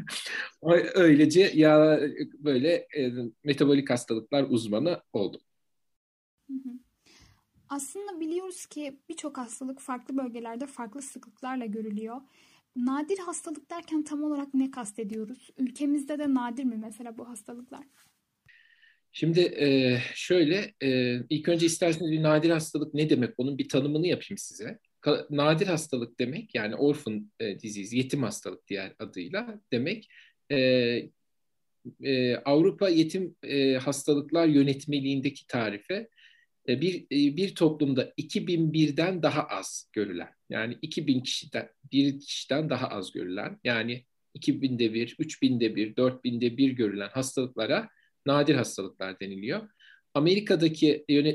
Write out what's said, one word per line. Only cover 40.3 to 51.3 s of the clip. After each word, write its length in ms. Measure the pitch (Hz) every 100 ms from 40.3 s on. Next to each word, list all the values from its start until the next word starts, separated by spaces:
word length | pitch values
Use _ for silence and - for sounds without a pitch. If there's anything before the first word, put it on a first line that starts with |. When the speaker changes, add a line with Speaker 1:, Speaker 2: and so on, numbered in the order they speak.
| _ _
Speaker 1:
yani 280 | - 113 -
iki 240 | 156 175 147
bin 140 | 127
kişiden, 480 | 123 - - 113 - _ 135
bir 280 | 135 139 135
kişiden 500 | - - - 135 156
daha 180 | - -
az 240 | 104 90
görülen, 480 | - 90 95 - 202
yani 400 | 127 117 113 123 - _ _
iki 280 | - - 127
binde 320 | 135 120 113
bir, 220 | 113 120 -
üç 240 | 156 -
binde 340 | 135 120 113 101
bir, 200 | 107 117
dört 280 | 127 127
binde 320 | 127 120 120 117
bir 140 | 135
görülen 380 | 123 107 101 101
hastalıklara 800 | 131 131 - 123 - 113 175 226 _ _ _ 139
nadir 280 | 143 147
hastalıklar 640 | 135 110 - 95 - 95 95
deniliyor. 480 | 98 95 104 196 220 _ - _ _
Amerika'daki 920 | 139 156 202 208 180 160 160 156 151 -
yöne-, 200 | 143 151